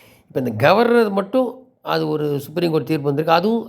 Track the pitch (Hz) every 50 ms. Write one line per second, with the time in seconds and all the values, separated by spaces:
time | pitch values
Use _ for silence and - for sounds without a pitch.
0 | _ _ _ _ _ - - 143 127 120 110 107 135 156 190 220 240 233 240 240
1 | 226 208 196 196 196 196 - 262 254 226 - - - _ _ _ - 156 160 160
2 | 160 151 151 151 151 147 143 139 135 - 156 175 175 165 156 156 131 156 160 151
3 | 139 143 139 147 160 165 165 175 180 220 233 226 -